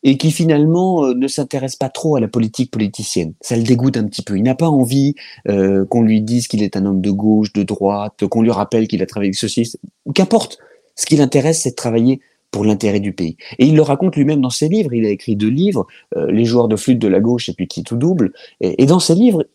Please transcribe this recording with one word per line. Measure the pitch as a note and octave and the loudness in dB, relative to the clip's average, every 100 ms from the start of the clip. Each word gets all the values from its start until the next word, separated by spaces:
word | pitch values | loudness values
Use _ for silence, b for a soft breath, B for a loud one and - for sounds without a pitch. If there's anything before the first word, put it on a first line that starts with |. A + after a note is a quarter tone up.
et | - - | 2 2
qui | D#3+ | 0
finalement, | D#3 E3 D3 D3+ E3+ F#3 F3+ C3+ | 0 2 4 4 2 2 2 0
euh, | |
ne | B2 C3+ | 0 -2
s'intéresse | C#3+ C3 C#3 C3 | -4 -4 -4 -6
pas | - C3 | -6 -8
trop | - D#3+ C#3+ | -4 -2 0
à | |
la | G#2+ | 0
politique | A#2+ A2 - B2+ | -2 -2 -2 -6
politicienne. | A2 G#2 - G#2 - D#2+ D#2+ | -2 -4 -4 -6 -4 -4 -8
Ça | - A#2+ | -4 -2
le | |
dégoûte | A#2 A#2+ C3 B2+ | 2 2 2 0
un | |
petit | G#2+ - | -4 -6
peu. | - G2 | -6 -2
Il | |
n'a | A#2 | 0
pas | C3 E3 | 0 2
envie, | D3 A#2+ C3+ C#3 C#3+ B B - | 2 2 2 0 -2 B B -4
euh, | G2+ F#2+ G2 F#2+ | 0 2 2 0
qu'on | A#2+ | 2
lui | A2+ A2 | 2 2
dise | G#2+ A#2+ A#2 | 0 -2 -2
qu'il | A2 | -2
est | G2+ G2+ | -2 -2
un | |
homme | G2 F#2+ | -2 0
de | G2+ | -2
gauche, | G2 G#2+ G#2+ G#2 | 0 2 2 0
de | G2+ | -2
droite, | G2 G#2 G2 G2+ G#2 _ G2 | -4 -2 -2 -2 -6 _ -4
qu'on | A2 | 0
lui | A2+ | 0
rappelle | G2+ G#2 A2+ A2 | 0 0 -2 -2
qu'il | G2 | -2
a | F#2 | -4
travaillé | - G2+ | -2 -4
avec | F#2+ | -2
ceux-ci. | A2 - A#2 - - _ - | -4 -4 -4 -8 -20 _ -4
Qu'importe. | C#3 F#3+ A3+ - - b b b - | 0 2 2 0 -14 b b b -12
Ce | - | 0
qui | D3+ | 2
l'intéresse, | C3+ C#3+ C#3 D#3+ | 4 2 2 0
c'est | B2+ | -4
de | - | -6
travailler | A#2+ A#2 A#2+ C3 _ _ _ G2+ | -2 2 2 0 _ _ _ -2
pour | |
l'intérêt | G#2+ G2+ G#2+ G2+ | 0 0 0 0
du | G2+ | -4
pays. | - E2+ D#2 B B | -4 -6 -6 B B
Et | C3+ | 4
il | D#3 | 6
le | |
raconte | D3 C#3 F#3 D3+ | 4 2 0 0
lui-même | C#3+ D3+ | 0 0
dans | B2+ - | -2 -2
ses | D#3 | -2
livres. | G#3+ E3+ | 0 0
Il | A#2+ | 0
a | A2 | -2
écrit | G2 - G#2 | -2 -4 -2
deux | G#2+ C3+ | 0 0
livres, | G3 C#3 F2+ b b - | 0 0 -6 b b -6
euh, | - G#2+ | 0 0
Les | A#2 | 2
joueurs | A#2+ A#2 | 2 2
de | G#2+ | 0
flûte | - B2 G#2+ | 0 0 2
de | F#2+ | 2
la | |
gauche | A2+ B2 - | 2 -2 -4
et | - | -8
puis | F#2 | -8
Qui | - | -8
tout | G#2+ A#2 | -8 -2
double. | D3+ F#3 F#2+ B B B | 0 0 -2 B B B
Et, | F#2+ - | -4 2
et | C3+ | 4
dans | F3+ | 4
ses | - | 4
livres | E3 A#3+ F3+ - | 4 4 2 -2